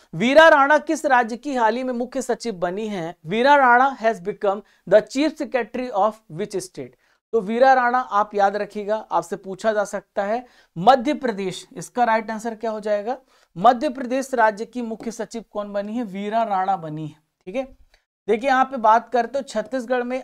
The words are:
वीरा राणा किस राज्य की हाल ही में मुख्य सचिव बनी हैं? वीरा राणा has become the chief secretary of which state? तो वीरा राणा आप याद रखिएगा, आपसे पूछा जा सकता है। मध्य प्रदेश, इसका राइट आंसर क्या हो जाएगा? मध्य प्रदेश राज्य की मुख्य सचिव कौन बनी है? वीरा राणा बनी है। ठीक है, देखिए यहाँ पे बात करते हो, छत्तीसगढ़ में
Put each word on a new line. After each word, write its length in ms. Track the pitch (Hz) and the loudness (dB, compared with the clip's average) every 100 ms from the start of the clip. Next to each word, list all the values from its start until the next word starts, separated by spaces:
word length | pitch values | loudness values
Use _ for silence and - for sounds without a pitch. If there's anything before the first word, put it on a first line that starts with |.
| _ | _
वीरा 340 | 160 233 294 320 | -2 4 8 8
राणा 300 | 294 277 302 | 8 6 4
किस 280 | 294 311 294 | 2 -2 2
राज्य 300 | 247 226 233 | 2 2 -4
की 180 | 294 | -6
हाल 220 | 254 220 233 | 0 0 0
ही 60 | |
में 120 | 254 | -4
मुख्य 280 | 240 240 269 | -6 -6 -6
सचिव 320 | 240 220 233 | -4 -4 -6
बनी 340 | 180 175 190 220 | -4 -4 -4 -6
हैं? 280 | 202 165 - 151 | -6 -8 -10 -4
वीरा 300 | 220 262 285 | 0 4 6
राणा 420 | 254 240 269 262 | 6 6 4 0
has 180 | 226 196 | -2 -2
become 400 | 180 - 202 208 - _ - | -6 -4 -2 -4 -8 _ 2
the 140 | 208 | 2
chief 260 | 208 262 302 | 4 0 -2
secretary 580 | 311 247 247 240 240 247 202 | -2 -4 -4 -4 -6 -4 0
of 140 | 214 214 - | 0 -2 -12
which 220 | 160 208 | -10 -6
state? 340 | 185 - - 120 _ _ _ _ | -6 -8 -12 -16 _ _ _ _
तो 80 | 226 | -4
वीरा 320 | 190 226 262 | -2 4 6
राणा 260 | 262 240 254 | 6 2 0
आप 360 | 254 202 208 | 0 -2 0
याद 220 | 202 196 202 | 0 0 0
रखिएगा, 400 | 202 214 202 220 | -6 -8 -4 -6
आपसे 400 | - 170 160 196 | -4 -4 -4 -8
पूछा 360 | 190 185 220 | -10 -4 -2
जा 120 | 208 | -2
सकता 400 | 196 196 - - | -4 -8 -8 -6
है। 220 | 202 233 247 _ _ 165 | -4 -4 -8 _ _ 0
मध्य 360 | 202 269 240 | 4 4 2
प्रदेश, 540 | 294 254 196 190 165 - | -4 -4 -6 -8 -10 -14
इसका 320 | 175 - 247 | -16 -10 -2
राइट 260 | 233 226 214 | 0 0 -2
आंसर 240 | 220 233 | -8 -10
क्या 160 | 220 226 | -8 -8
हो 100 | 214 | -6
जाएगा? 380 | 208 208 208 269 _ _ _ 165 | -4 -4 -4 -10 _ _ _ 2
मध्य 320 | 220 247 302 | 4 4 0
प्रदेश 460 | 254 247 269 262 | -4 -4 -4 -2
राज्य 300 | 247 220 202 | 2 2 0
की 180 | 226 247 | -8 -8
मुख्य 280 | 233 220 233 | -8 -10 -10
सचिव 340 | 214 208 233 - | -10 -10 -12 -10
कौन 200 | 208 202 | -10 -6
बनी 240 | 202 208 233 | -6 -6 -6
है? 60 | |
वीरा 400 | 214 190 208 226 | -6 -8 -4 -2
राणा 340 | 220 190 190 190 | -2 -2 -2 -4
बनी 300 | 160 156 156 | -6 -8 -10
है। 100 | - _ _ 185 | -14 _ _ -10
ठीक 100 | 233 | -8
है, 200 | 262 - _ _ _ _ - | -8 -14 _ _ _ _ -4
देखिए 220 | 220 277 | -2 2
यहाँ 140 | 262 | 2
पे 120 | 262 262 | 2 2
बात 360 | 214 233 233 | 4 4 2
करते 260 | 247 233 277 | -2 -2 -6
हो, 40 | |
छत्तीसगढ़ 600 | 269 220 214 262 233 254 | -6 -8 -6 -6 -4 -4
में 200 | 240 254 | -2 -4